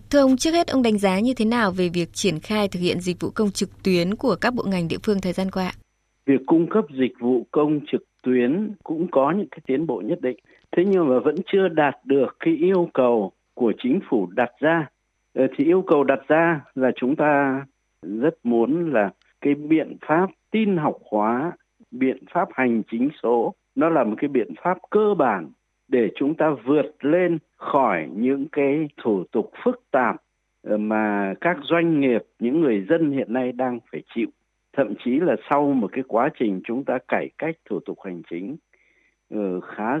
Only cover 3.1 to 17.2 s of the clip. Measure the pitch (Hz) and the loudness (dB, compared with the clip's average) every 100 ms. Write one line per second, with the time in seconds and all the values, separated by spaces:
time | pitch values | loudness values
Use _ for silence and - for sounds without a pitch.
3.1 | 175 165 - 208 - 190 - 202 180 175 | -4 -4 -2 -2 0 -6 -4 0 2 0
4.1 | 208 269 175 233 254 - 185 165 - - | -2 -2 0 0 -2 -2 -2 -2 -4 -2
5.1 | 202 185 175 190 190 185 - _ _ _ | -2 -2 -2 -4 -4 -6 -8 _ _ _
6.1 | _ - 135 135 165 165 220 165 135 127 | _ 0 0 4 2 4 0 -2 -2 -2
7.1 | - 120 127 - 156 147 151 139 123 - | 0 0 0 0 0 0 0 -2 -6 -6
8.1 | _ 127 127 120 165 214 208 - 156 180 | _ 0 2 2 0 -2 -8 -8 -4 0
9.1 | 139 135 185 190 - - 135 165 117 104 | 2 2 0 -4 -8 -4 -2 -2 -4 -4
10.1 | - 127 127 _ _ - - 190 190 156 | -4 -4 -6 _ _ -6 0 2 2 4
11.1 | 127 135 151 - 196 190 160 143 131 - | 2 2 -2 0 2 2 2 0 0 0
12.1 | 139 123 - 165 165 175 190 170 - 127 | 2 2 -2 -2 2 2 2 0 2 2
13.1 | 117 95 _ _ - 120 95 123 165 - | 2 0 _ _ -2 0 0 0 0 0
14.1 | 123 90 101 120 - 151 165 156 _ _ | -2 -2 -2 -4 0 0 0 -2 _ _
15.1 | _ _ - 131 135 147 185 185 151 135 | _ _ -2 -2 0 2 2 4 2 2
16.1 | 135 - 151 170 156 - - 131 131 127 | 0 2 2 2 0 -4 -2 0 0 -2
17.1 | 151 | 0